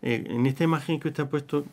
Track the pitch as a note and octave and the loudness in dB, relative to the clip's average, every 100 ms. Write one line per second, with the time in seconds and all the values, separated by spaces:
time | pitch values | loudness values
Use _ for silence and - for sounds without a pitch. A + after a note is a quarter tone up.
0 | B2+ A#2 - A#2+ B2+ C3+ E3 D#3+ C#3 D#3 | 0 -2 -2 2 2 4 2 2 0 -2
1 | D#3+ D3+ C#3+ D3 C#3 D3 C#3+ | -2 -4 -2 -2 -2 -4 -2